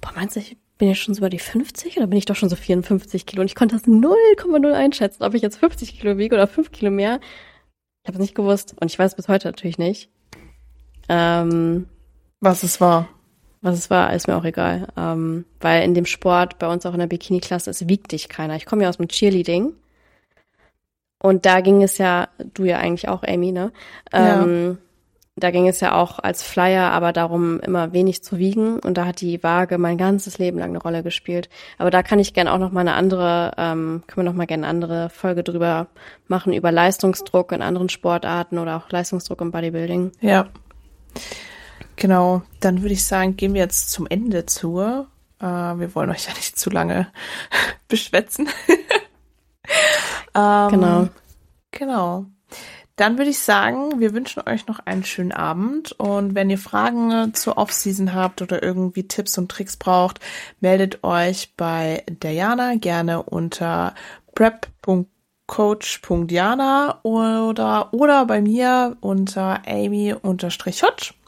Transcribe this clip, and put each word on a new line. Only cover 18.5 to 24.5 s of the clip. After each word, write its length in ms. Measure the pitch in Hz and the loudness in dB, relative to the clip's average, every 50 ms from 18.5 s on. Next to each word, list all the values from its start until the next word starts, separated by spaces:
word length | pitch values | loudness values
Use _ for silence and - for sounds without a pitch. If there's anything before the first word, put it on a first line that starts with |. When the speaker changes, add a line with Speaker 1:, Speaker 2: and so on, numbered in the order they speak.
| 156 160 | -6 -8
Speaker 1:
Ich 80 | - | -6
komme 180 | - - 208 202 | -2 0 2 2
ja 60 | 180 | 2
aus 80 | 175 - | 0 -2
dem 100 | 170 170 | -4 -4
Cheerleading. 680 | - - 220 202 190 185 175 175 170 175 214 294 330 _ _ _ _ _ _ _ _ _ _ _ _ _ _ _ _ _ _ _ _ _ _ _ _ _ _ _ _ _ | 0 2 2 4 4 2 0 2 0 0 0 -2 -6 _ _ _ _ _ _ _ _ _ _ _ _ _ _ _ _ _ _ _ _ _ _ _ _ _ _ _ _ _
Und 260 | - 190 190 185 - 190 | 4 4 4 6 6 6
da 140 | 185 185 | 6 6
ging 200 | 185 190 196 196 | 6 8 8 8
es 160 | 196 190 - - | 8 6 4 2
ja, 300 | 196 185 180 175 - - _ _ - - _ | 2 2 2 2 0 -2 _ _ -16 -14 _
du 100 | - 190 | -2 0
ja 120 | 185 175 - | 0 0 0
eigentlich 320 | - 170 170 175 - - | 0 -2 -2 -2 -4 -6
auch, 140 | 185 180 - | -6 -4 -4
Amy, 280 | - 196 175 175 185 | -4 -2 0 0 -2
ne? 200 | 185 180 180 214 - - - - - - _ - - | -2 -2 -4 -6 -6 -10 -20 -20 -20 -20 _ -2 2
Speaker 2:
Ja. 300 | - 185 - 202 196 175 | 4 6 6 6 4 4
Speaker 1:
Ähm, 340 | 175 | 2